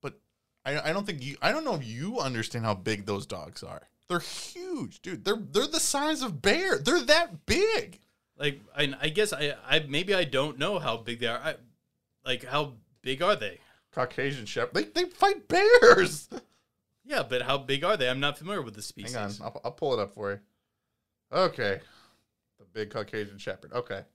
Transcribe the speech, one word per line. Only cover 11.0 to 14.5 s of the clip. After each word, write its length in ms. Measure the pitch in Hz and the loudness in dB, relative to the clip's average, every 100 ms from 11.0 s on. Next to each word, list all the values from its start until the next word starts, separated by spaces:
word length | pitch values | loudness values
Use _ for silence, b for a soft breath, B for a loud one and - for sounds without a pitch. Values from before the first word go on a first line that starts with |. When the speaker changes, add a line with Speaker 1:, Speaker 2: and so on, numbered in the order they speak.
| 113 117 | -6 -4
Speaker 2:
they 60 | 120 | -2
are. 120 | 120 | -2
I, 120 | 147 147 - _ _ _ _ _ | -6 -8 -14 _ _ _ _ _
like, 200 | - 127 | -6 -6
how 300 | 127 143 147 117 _ _ | -2 -2 -2 -8 _ _
big 180 | 127 135 | -6 -2
are 140 | 175 196 | 2 0
they? 220 | 104 87 b b b | -2 -10 b b b
Speaker 1:
Caucasian 540 | - 127 - 135 139 | -4 -4 -2 -4 -4
Shepherd. 280 | 107 | -6